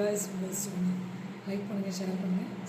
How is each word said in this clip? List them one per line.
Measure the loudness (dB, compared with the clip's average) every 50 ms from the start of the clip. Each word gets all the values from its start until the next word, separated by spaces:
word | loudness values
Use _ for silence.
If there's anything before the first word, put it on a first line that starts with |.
guys. | 4 4 4 2 0 -2 -2
உங்களை | -2 -2 0 0 -2 -2
சொல்லுங்க, | -2 0 2 4 4 4 2 0 -4 -6 -6 -6 -8 -8 -8 -4 -2
லைக் | -2 -2 -2 -2
பண்ணுங்க, | -2 0 0 0 0 0
ஷேர் | 0 0 0 0 2
பண்ணுங்க, | 2 2 2 2 0 -4 -6 -6